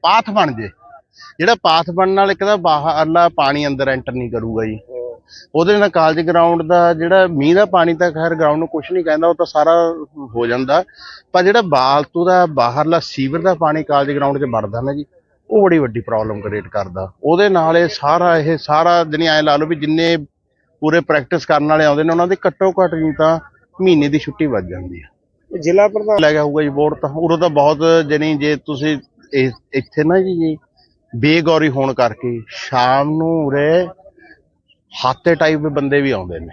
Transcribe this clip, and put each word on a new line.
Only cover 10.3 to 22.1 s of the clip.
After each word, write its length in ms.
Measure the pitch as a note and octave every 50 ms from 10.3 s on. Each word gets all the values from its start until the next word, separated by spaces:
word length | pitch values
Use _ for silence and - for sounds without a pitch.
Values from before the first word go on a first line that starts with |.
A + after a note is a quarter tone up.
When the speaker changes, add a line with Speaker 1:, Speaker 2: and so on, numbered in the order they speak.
| A2
Speaker 1:
ਹੋ 120 | A#2 A#2+ A#2
ਜਾਂਦਾ, 360 | A#2+ B2+ C3 B2+ C#3+ E3 F#3 _ _ - - - - - _ _
ਪਰ 120 | _ F3+ F3+
ਜਿਹੜਾ 180 | F#3+ G#3 A#3+
ਬਾਲਤੂ 640 | A3 F3+ D3 C3 B2+ C3 C#3 D3 D3+ - _ E3 F3
ਦਾ 200 | F#3 F#3 F3+ F3+
ਬਾਹਰਲਾ 540 | F3 D3+ C3+ A#2+ A#2+ A#2+ C#3+ D3+ D#3 E3 E3
ਸੀਵਰ 400 | D3 - - - C3+ C3+ C#3+ E3
ਦਾ 140 | E3 F#3+ F3+
ਪਾਣੀ 300 | D3+ E3 D#3 D3+ D#3 D3+
ਕਾਲਜ 280 | - D3 C#3 C#3 C#3
ਗਰਾਊਂਡ 260 | C#3+ C#3+ C#3+ C#3 C#3 C#3+
'ਚ 60 | C#3+
ਵੜਦਾ 380 | C3+ A#2 A2 G#2+ G#2 G#2 A#2
ਨਾ 120 | A#2+ C3+ C#3+
ਜੀ, 120 | D3 C#3+ _ _ _ _ _ _ _ _ _
ਉਹ 140 | - G#3+ G3+
ਬੜੀ 140 | F#3 E3+ D#3+
ਵੱਡੀ 240 | C#3+ A#2+ G#2+ A#2
ਪ੍ਰੋਬਲਮ 400 | G#2+ - A#2 A2 G#2+ A2 G#2+ G#2
ਕ੍ਰੀਏਟ 260 | G2 G#2+ G2+ G#2+ F#2 -
ਕਰਦਾ। 460 | - G#2+ G2 F#2+ F2 F#2+ F#2+ F#2+ - _ -
ਉਹਦੇ 260 | C#3+ E3 F3 G3+ G#3
ਨਾਲ 280 | F#3+ F3 D#3+ D#3+ E3 E3+
ਇਹ 100 | F3 D#3+
ਸਾਰਾ, 500 | - - - C#3+ D#3 F3 F3 F3 E3+ E3
ਇਹ 200 | D3+ D#3 E3 D3
ਸਾਰਾ 460 | - - D3+ D3+ E3 E3+ F3 F3 E3+
ਜਾਣੀ 240 | D#3+ D3+ D3+ E3 E3
ਐਂ 160 | D#3 D3+ D3+
ਲਾ 120 | D3+ D3
ਲਓ 120 | C#3+ D#3 D#3
ਵੀ 80 | E3+
ਜਿੰਨੇ 420 | D3+ D3 D3+ D#3 D#3+ E3 E3 E3+ E3 D3 - _ _ _ _ _ _ _ _ _ _
ਪੂਰੇ 200 | - D#3 D#3 E3+
ਪ੍ਰੈਕਟਿਸ 460 | - - D#3 D3 C3+ - F3+ D#3+ -
ਕਰਨ 220 | - D#3+ D3 D3 D3+
ਵਾਲੇ 180 | D#3 D#3 D#3
ਆਉਂਦੇ 180 | D3+ C#3+ D3 D#3+
ਨੇ, 80 | E3